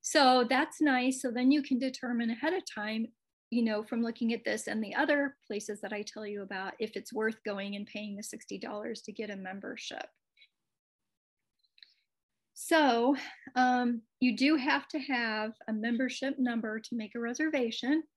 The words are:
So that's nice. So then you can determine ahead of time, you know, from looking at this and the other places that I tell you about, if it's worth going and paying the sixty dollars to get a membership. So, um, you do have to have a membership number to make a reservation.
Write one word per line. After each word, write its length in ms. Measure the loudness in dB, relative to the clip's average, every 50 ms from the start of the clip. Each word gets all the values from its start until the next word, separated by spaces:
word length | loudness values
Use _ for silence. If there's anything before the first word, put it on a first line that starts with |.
| _
So 420 | 2 4 6 8 8 8 6 6 4
that's 320 | 4 2 2 0 0 2
nice. 400 | 2 4 4 4 4 2 0 0
So 100 | -2 -4
then 220 | -2 2 4 6 6
you 100 | 4 4
can 160 | 2 0 0
determine 520 | 0 -2 -4 -6 -6 -4 -2 -2 0 -2
ahead 240 | -2 -2 -2 -2 -2
of 80 | -2 -4 -6 -10
time, 320 | -8 -6 -4 -4 -4 -4 -6 _ _ _ _ _ _ _ _
you 120 | 0 0 2
know, 220 | 2 0 -2 -4
from 180 | -4 -2 -2 -2
looking 300 | -2 -2 -2 0 0 0
at 120 | 0 -2
this 220 | -2 -4 -2 -2
and 160 | -4 -4 -4 -4
the 120 | -4 -2
other 420 | -2 2 2 2 2 2 0 -2 _ _
places 340 | _ -8 -8 -6 -8 -10 -8 -8
that 100 | -8 -6
I 100 | -6 -8
tell 240 | -8 -10 -10 -8
you 160 | -8 -8 -8 -8
about, 300 | -8 -8 -8 -6 -8 -6 -6
if 160 | -6 -6 -6
it's 160 | -8 -10 -8 -6
worth 240 | -2 -2 -2 -2 -4 _
going 320 | -6 -6 -4 -6 -6 -6
and 100 | -8 -10
paying 300 | -10 -10 -10 -10 -8 -10
the 60 | -10 -10
sixty 360 | -10 -12 -14 -12 _ -12 -10
dollars 440 | -8 -8 -8 -8 -6 -8 -8 -8 -10
to 100 | -14 -10
get 180 | -10 -8 -8
a 60 | -8
membership. 720 | -10 -10 -10 -10 -10 -10 -10 -10 -10 -10 -10 -10 -10 -10 -12 _ _ _ _ _ _ -20 _ _ _ _ _ _ _ _ _ _ _ _ _ _ _ _ _ _ _ _ _ _ _ _ _ _ _ -20 _ _ _ _ _ _ _ _ _ _ _ _ _ _
So, 600 | -14 -2 4 4 6 6 6 6 6 6 4 4 2 0 -10 -14 -16 -20 -6 _
um, 460 | 2 4 4 4 4 2 2 0 -2 -4 _ _ _
you 160 | 2 2 4
do 200 | 4 4 4 4
have 300 | 4 4 2 2 2 0 -2
to 100 | -6 -6
have 540 | -4 -2 -2 0 0 0 -2 -2 -2 -4 -6 _ -6
a 60 | -6 -4
membership 680 | -2 0 0 0 0 0 -2 -2 -2 -4 -4 -2 0
number 400 | 0 0 0 0 -2 -2 -6 -6
to 160 | -8 -6 -6
make 200 | -6 -6 -6 -6
a 40 | -6
reservation. 840 | -4 -4 -2 0 0 0 2 2 0 0 -2 -4 0 2 2 2 2 _ _